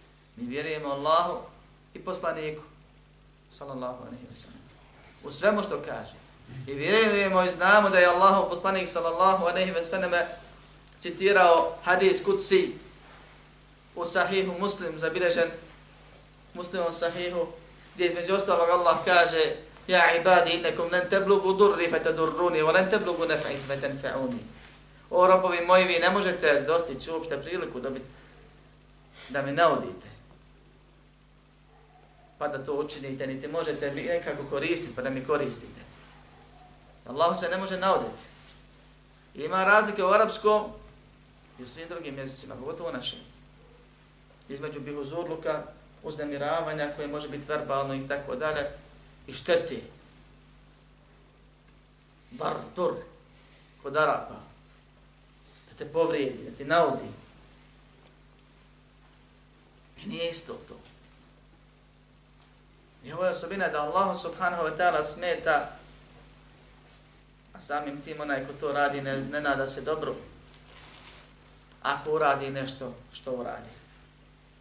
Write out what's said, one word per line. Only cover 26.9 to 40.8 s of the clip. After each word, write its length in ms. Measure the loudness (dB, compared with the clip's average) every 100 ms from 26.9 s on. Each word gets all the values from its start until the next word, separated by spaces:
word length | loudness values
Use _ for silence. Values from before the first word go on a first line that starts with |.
| -6 -8
uopšte 300 | -8 -6 -8
priliku 380 | -6 -6 -6 -8
da 100 | -8
mi, 100 | -8 -12 -20 -20 -20 -20 -20 -20 -20 -20 -20 -20 -20 -8
da 120 | -6
mi 100 | -4
naudite, 560 | 2 4 2 -2 -10 -18 -20 -20 -20 -20 -20 -20 -20 -20 -20 _ _ _ _ _ _ _ _ _ -20 -20 _ -20 _
pa 100 | -6
da 180 | -6 -4
to 80 |
učinite, 540 | -4 -4 -8 -10 -8 -8
niti 200 | -8 -6
možete 440 | -4 -4 -4 -6
mi 100 | -6
nekako 420 | -4 -4 -4 -8 -6
koristiti, 460 | -4 -2 -2 -4 -6
pa 60 |
da 80 | -6
mi 160 | -6 -2
koristite." 640 | -2 -2 -8 -14 -20 -20 -20 -20 -20 -20 -20 -20 -20 -20 -20 -20 -20 -10
Allahu 320 | 0 2 2
se 100 | -2
ne 80 | -4
može 200 | -4 -2
nauditi. 460 | 2 2 0 -8 -18 -20 -20 -20 -20 -20 -20 -20 -20 -20 -20 -10
I 60 |
ima 220 | -4 0
razlike 400 | 6 6 4 0
u 40 | 4
arapskom 640 | 4 4 2 2 2 0 -10